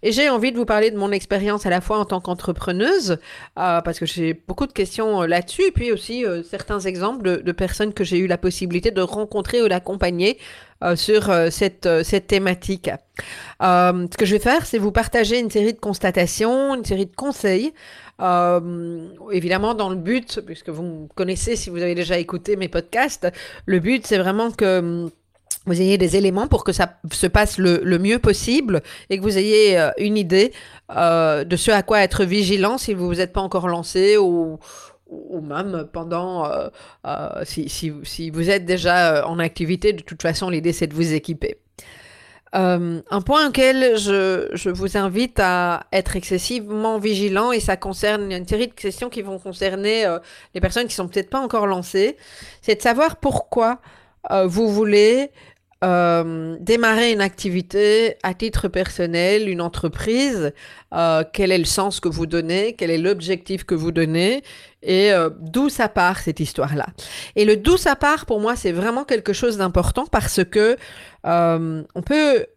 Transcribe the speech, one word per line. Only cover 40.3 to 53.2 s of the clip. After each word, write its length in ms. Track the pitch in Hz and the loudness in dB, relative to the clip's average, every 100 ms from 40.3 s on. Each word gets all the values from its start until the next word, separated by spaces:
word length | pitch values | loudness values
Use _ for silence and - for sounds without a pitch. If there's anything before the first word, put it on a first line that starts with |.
| 160 185 | -2 -2
l'idée, 220 | 170 165 | -2 -2
c'est 160 | 165 165 | -2 -4
de 60 | |
vous 200 | 147 170 | -2 0
équiper. 440 | 156 156 151 135 - _ - - - - - - - _ | 0 -4 -6 -6 -8 _ -20 -20 -20 -20 -20 -20 -20 _
Euh, 480 | 202 185 175 175 165 - | 0 2 2 0 -6 -4
un 100 | 202 | -4
point 280 | 185 285 302 | 2 2 4
auquel 500 | 254 262 262 262 220 | 4 4 6 4 4
je, 500 | 202 196 190 185 - | 2 2 2 0 -2
je 180 | 175 190 | -6 -4
vous 260 | 180 190 208 | -4 -2 -2
invite 420 | 196 185 247 - | -2 0 -2 2
à 460 | 190 180 175 170 - | 2 2 0 -2 -2
être 240 | 185 185 185 | -2 0 -6
excessivement 840 | 170 185 - 240 208 214 220 220 | -2 -4 -2 -6 -6 -4 -2 0
vigilant, 540 | 208 202 202 190 233 | 0 0 0 2 2
et 80 | 240 | 0
ça 160 | - 190 | 0 -2
concerne 560 | 196 185 208 208 202 | -4 -2 0 0 -4
une 160 | 185 180 | -8 -4
série 200 | 214 240 | -2 -2
de 40 | |
questions 380 | - 202 190 247 | -4 -8 -6 -8
qui 100 | 240 | -8
vont 180 | 196 190 | -10 -10
concerner, 680 | 190 180 196 190 202 226 208 | -12 -4 -4 -2 0 2 0
euh, 120 | 170 - - - | -2 -8 -20 -14
les 60 | 185 | -2
personnes 260 | 185 233 240 | -2 0 -4
qui 80 | |
sont 120 | - 180 | -4 -4
peut-être 220 | 190 190 | -4 -4
pas 120 | 269 | -4
encore 260 | 254 226 202 | -2 0 0
lancées, 500 | 185 175 190 208 - - - - - | -2 -2 0 0 -2 -16 -20 -20 -12
c'est 140 | - 214 | -4 0
de 60 | |
savoir 340 | 247 233 320 | 0 2 0
pourquoi, 640 | - | 0